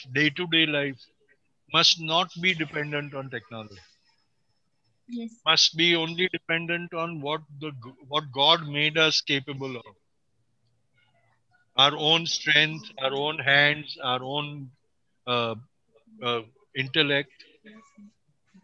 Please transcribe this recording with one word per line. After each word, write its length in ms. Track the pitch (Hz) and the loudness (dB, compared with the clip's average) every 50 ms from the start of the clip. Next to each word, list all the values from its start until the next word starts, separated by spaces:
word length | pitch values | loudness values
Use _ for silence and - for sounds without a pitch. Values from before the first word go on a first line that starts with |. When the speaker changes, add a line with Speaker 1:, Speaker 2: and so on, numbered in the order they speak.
| - 131 123 | -10 -4 0
Speaker 1:
day-to-day 520 | 139 151 151 143 165 180 170 160 165 160 | 2 2 2 0 -2 -4 0 2 2 2
life, 340 | 156 147 143 143 143 135 - - _ _ _ _ _ _ _ _ _ _ _ _ - | 4 2 -2 -2 -2 -6 -10 -16 _ _ _ _ _ _ _ _ _ _ _ _ -2
must 280 | - 160 165 - - 175 | 2 4 4 4 4 2
not 280 | 160 156 160 170 185 175 - 170 | -2 -2 0 0 0 -2 -4 -2
be 120 | 175 185 180 | 0 0 0
dependent 640 | 160 160 147 160 151 147 147 147 147 147 143 143 | 0 -4 -6 -4 -6 -6 -4 -4 -6 -6 -6 -10
on 140 | 139 131 131 | -10 -10 -10
technology. 500 | 127 117 - - 120 110 107 104 101 95 - _ _ _ _ _ _ _ _ _ _ _ _ _ _ _ _ _ _ _ _ _ _ _ _ - | -10 -12 -12 -12 -12 -12 -12 -14 -16 -20 -20 _ _ _ _ _ _ _ _ _ _ _ _ _ _ _ _ _ _ _ _ _ _ _ _ -14
Speaker 2:
Yes. 220 | 240 233 233 226 - _ - | -12 -10 -10 -10 -12 _ 0
Speaker 1:
Must 300 | 156 160 160 - - - | 0 2 4 4 2 2
be 220 | 160 170 175 170 | 2 2 2 2
only 320 | 165 160 160 170 170 185 180 | 2 0 -2 -2 -2 -4 -2
dependent 640 | - 170 _ - 165 165 170 165 170 170 175 170 180 | -4 -6 _ -4 -4 -4 -2 -4 -6 -6 -6 -6 -6
on 260 | 165 165 170 170 156 | -6 -6 -6 -6 -6
what 220 | 139 143 151 160 156 - 147 139 | -6 -4 -6 -6 -8 -12 -16 -12
the, 120 | 151 156 143 127 117 127 - _ - | -12 -12 -12 -12 -16 -18 -18 _ -12
what 240 | 127 143 151 156 143 | -4 -4 -4 -4 -2
God 340 | 123 135 139 151 165 175 160 147 | 0 4 6 6 6 6 4 -4
made 280 | 143 147 151 156 156 | -2 0 0 2 4
us 220 | 165 160 156 147 - | 4 2 4 2 0
capable 560 | - - 147 139 135 147 143 135 135 135 127 | 0 0 -2 -2 -2 -6 -10 -8 -8 -8 -8
of. 200 | 117 110 110 104 _ _ _ _ _ _ _ _ _ _ _ _ _ _ _ _ _ _ _ _ _ _ _ _ _ _ _ _ _ _ _ _ _ _ _ - | -10 -12 -16 -20 _ _ _ _ _ _ _ _ _ _ _ _ _ _ _ _ _ _ _ _ _ _ _ _ _ _ _ _ _ _ _ _ _ _ _ 2
Our 160 | - 135 143 147 | 4 4 4 4
own 280 | 151 151 151 160 165 170 | 2 2 2 2 2 2
strength, 600 | 156 - - - 156 151 147 156 156 156 160 - - - | -2 -6 -4 0 4 4 4 4 2 0 -6 -12 -14 -8
our 160 | - 131 135 139 | -4 -2 -2 0
own 240 | 139 143 151 156 | 0 -2 -2 -2
hands, 600 | 160 131 139 139 143 143 147 147 151 147 135 - - | -2 2 4 6 6 6 4 4 0 -4 -12 -12 -6
our 220 | 139 127 127 127 127 | -4 -2 -2 -2 -4
own, 480 | 131 139 147 147 147 147 147 139 127 _ _ _ _ _ _ _ _ _ _ - | -4 -6 -6 -6 -6 -8 -12 -14 -16 _ _ _ _ _ _ _ _ _ _ -4
uh, 280 | 123 123 120 117 117 113 107 120 _ _ _ _ _ _ _ _ _ 110 107 123 | -2 0 0 0 -2 -4 -8 -12 _ _ _ _ _ _ _ _ _ -14 -8 -4
uh, 180 | 123 120 117 113 110 _ _ _ _ - | -4 -4 -4 -6 -10 _ _ _ _ -6
intellect. 580 | 135 135 135 131 165 151 143 143 139 143 _ _ _ - - _ _ _ 214 214 220 - _ _ 208 208 208 _ _ _ _ _ _ _ _ _ 185 | -6 -4 -2 0 0 2 2 2 0 -2 _ _ _ -20 -20 _ _ _ -20 -20 -20 -20 _ _ -20 -20 -20 _ _ _ _ _ _ _ _ _ -20